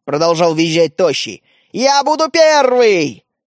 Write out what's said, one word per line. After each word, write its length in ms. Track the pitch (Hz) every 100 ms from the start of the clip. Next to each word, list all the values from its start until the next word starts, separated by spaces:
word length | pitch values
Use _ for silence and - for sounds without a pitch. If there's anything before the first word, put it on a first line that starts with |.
| -
продолжал 480 | 147 165 165 175
визжать 420 | 160 165 160 160 -
Тощий. 480 | 175 131 - 92 _ _ _
«Я 320 | 190 262 277
буду 260 | 277 302 311
первый!» 960 | 330 311 302 269 247 233 190 139 98 _ _ _